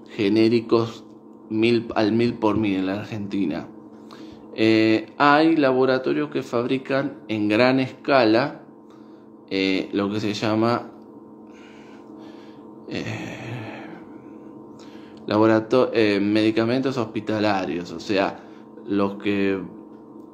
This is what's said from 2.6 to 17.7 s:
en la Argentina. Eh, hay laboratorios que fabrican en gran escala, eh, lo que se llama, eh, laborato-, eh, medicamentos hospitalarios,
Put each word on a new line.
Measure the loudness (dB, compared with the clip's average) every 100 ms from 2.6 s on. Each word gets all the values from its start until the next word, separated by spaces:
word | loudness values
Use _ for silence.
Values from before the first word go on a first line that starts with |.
| 0 -2
en | -2
la | -4
Argentina. | -6 -10 -6 -4 -4 -6 -10 -16 -20 -20 -20 -20 -20 -20 -12 0
Eh, | 2 4 4 2 0 2
hay | 4 6 4 4
laboratorios | 4 4 2 2 0 -2 -2
que | -4
fabrican | -4 -2 -2 -2 -2 -2 -4 -8 -8
en | -2 2
gran | 4 4 2
escala, | -2 -6 0 4 4 4 2 -6 -18 -20 -20 -20 -20 -20 -20 -20 -8
eh, | -2 0 -2 -2
lo | -4 -4
que | -4
se | -4
llama, | -4 -2 0 0 0 -4 -16 -20 -20 -20 -20 -20 -20 -20 -20 -20 -20 -20 -20 -20 -20 -20 -20 -20 -20 -12
eh, | -8 -8 -10 -12 -12 -12 -12 -12 -14 -16 -18 -20 -20 -20 -20 -20 -20 -20 -20 -20 -20 -20 -14 -2
laborato-, | 4 4 4 4 2 2
eh, | 2 2 2
medicamentos | 2 2 2 2 0 0 -2 -2
hospitalarios, | -4 -6 -4 0 0 0 -2